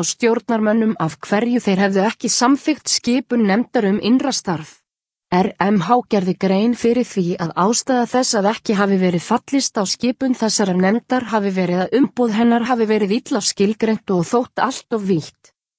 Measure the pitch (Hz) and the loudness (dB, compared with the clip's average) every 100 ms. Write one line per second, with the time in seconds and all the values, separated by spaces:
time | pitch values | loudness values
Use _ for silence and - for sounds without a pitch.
0 | 170 - 233 233 - 233 214 220 220 214 | -2 -2 0 0 0 -2 0 2 0 0
1 | 160 - - 202 240 240 - 190 196 196 | -4 -6 -2 0 0 0 0 2 2 2
2 | 208 - 233 - 247 277 - 277 - - | 0 -2 -2 0 2 2 0 -4 -2 -4
3 | - 247 247 240 208 196 240 254 202 196 | 0 -2 0 0 2 2 0 0 0 0
4 | 202 254 277 - - 160 156 - _ _ | 2 2 2 -4 -4 -6 -6 -18 _ _
5 | _ _ - 180 190 - 196 208 170 247 | _ _ -2 0 0 0 0 0 2 0
6 | - 208 185 180 190 190 226 233 233 240 | 0 -2 0 -2 0 0 0 0 0 0
7 | 233 - 175 180 170 160 185 240 - 254 | -2 -2 -2 -2 -4 0 0 0 0 -2
8 | 233 247 254 226 196 226 - 202 202 196 | 0 0 0 0 0 -2 -2 0 2 2
9 | 185 175 - 247 - 277 254 - 190 - | 2 0 0 -2 0 -2 -2 -2 -4 -2
10 | 240 - 262 247 226 - 202 180 190 226 | -4 -2 -2 0 0 0 0 2 2 2
11 | - 254 226 214 202 190 180 175 185 247 | 0 -4 -2 -2 -2 -2 0 0 0 0
12 | 277 - 240 208 233 233 233 247 220 214 | 0 0 0 2 2 2 0 0 2 2
13 | 202 226 - 254 - - 202 220 220 220 | 0 -2 -2 -4 -2 0 0 0 -2 -2
14 | - 185 165 240 254 - 226 262 - 226 | -2 -2 0 -2 -2 -2 -2 -4 -6 -4
15 | 196 175 - - _ _ _ | -2 -2 -2 -16 _ _ _